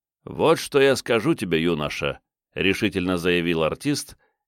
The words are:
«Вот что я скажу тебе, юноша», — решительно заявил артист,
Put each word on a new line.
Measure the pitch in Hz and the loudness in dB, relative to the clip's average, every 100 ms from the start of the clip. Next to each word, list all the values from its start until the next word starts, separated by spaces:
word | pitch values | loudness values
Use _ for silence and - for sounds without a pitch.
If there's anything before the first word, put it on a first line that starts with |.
| _ _ | _ _
«Вот | - 71 123 165 | -12 0 2 2
что | - 143 | 0 2
я | 135 139 | 4 2
скажу | - 117 110 - | 0 0 0 -2
тебе, | 98 80 | 0 0
юноша», — | 85 80 73 - 71 65 _ _ _ | 0 0 -4 -4 -6 -6 _ _ _
решительно | - 92 92 107 98 90 90 | -2 0 0 -2 -2 -2 0
заявил | 87 87 85 82 | 2 2 0 0
артист, | 78 - 143 143 - - _ _ | 0 -2 -4 -4 -6 -18 _ _